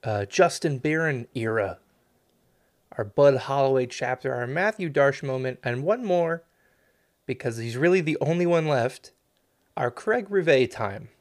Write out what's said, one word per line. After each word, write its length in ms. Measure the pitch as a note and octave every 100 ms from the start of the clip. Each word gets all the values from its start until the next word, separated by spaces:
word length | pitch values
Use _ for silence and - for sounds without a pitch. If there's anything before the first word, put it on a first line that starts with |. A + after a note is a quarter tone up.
uh, 220 | A#2+ G#2
Justin 540 | G2+ - F3 - E3 C3+
Barron 500 | D3+ D#3 D#3+ C3 A#2
era, 460 | - A2+ A2 G2 - _ _ _ _ _ _ _ _ _ _ _ -
our 60 |
Bud 320 | G#2+ A#2+ C#3+ C3
Holloway 500 | B2+ C#3 C3+ C3+ B2+
chapter, 480 | - B2 B2+ C3+
our 140 | B2+ B2
Matthew 420 | D3+ G3+ G#3+ F3
Darche 320 | C#3+ C#3 C#3
moment, 380 | C#3 C3 C3 B2+
and 220 | B2+ A#2+
one 200 | D3 A3+
more, 380 | A#3 F3+ E3 E3 _ _ _ _ _ _ _ _ -
because 320 | B2 C3 A2+
he's 180 | A#2 A#2+
really 240 | E3 F#3
the 180 | D#3+ D#3
only 240 | C#3+ E3+
one 220 | F3 E3+ D#3
left, 460 | C#3 A#2+ - - _ _ _ _ _ _ -
our 160 | B2
Craig 340 | - - A#3+ G3
Rivet 420 | G3+ E3 C3+ B2+
time. 380 | - G#2+ G2 - _